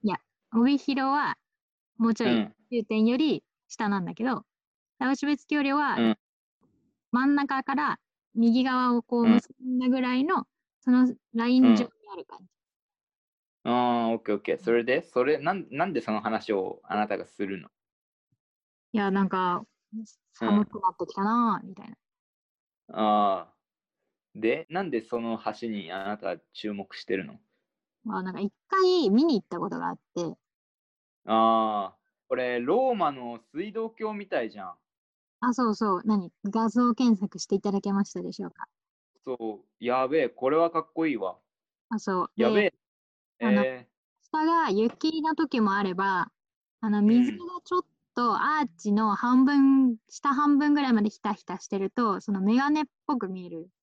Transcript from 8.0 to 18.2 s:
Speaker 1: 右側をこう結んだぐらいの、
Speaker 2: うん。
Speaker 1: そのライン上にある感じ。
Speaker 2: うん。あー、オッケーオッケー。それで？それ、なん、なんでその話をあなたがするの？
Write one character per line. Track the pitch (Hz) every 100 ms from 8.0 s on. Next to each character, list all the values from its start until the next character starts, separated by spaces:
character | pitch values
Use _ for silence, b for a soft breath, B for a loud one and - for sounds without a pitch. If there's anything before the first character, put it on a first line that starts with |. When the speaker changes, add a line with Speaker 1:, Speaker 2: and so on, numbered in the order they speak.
| _ _ _ 220
Speaker 1:
右 | 233 233
側 | 254 254 254 240
を |
こ | - 240
う | 233
結 | 233 - - 254
ん | 254
だ | 254
ぐ | 254
ら | 254
い | 254
の、 | 294 370
Speaker 2:
う |
ん。 | - _ _ _
Speaker 1:
そ | -
の | 247 254 - _
ラ | 226 233
イ | 254
ン |
上 | 254 214 240
に | _ -
あ | -
る | -
感 | -
じ。 | - _ _ _ _ _ _ _ _ _ _ _ -
Speaker 2:
う |
ん。 |
あ | 120 123 120 113
ー、 |
オ | 113
ッ |
ケ | -
ー | 104
オ |
ッ |
ケ | -
ー。 | 82
そ | -
れ | 117
で？ | 117 135
そ | - -
れ、 | 127 151
な | 147
ん、 | 196 -
な | 139 185
ん |
で | 143
そ | -
の | 107
話 | 110 110 -
を | 104 95 -
あ | - 104
な | 107
た | 101
が | -
す | _
る | 98 95
の？ | - _ _ _ _ _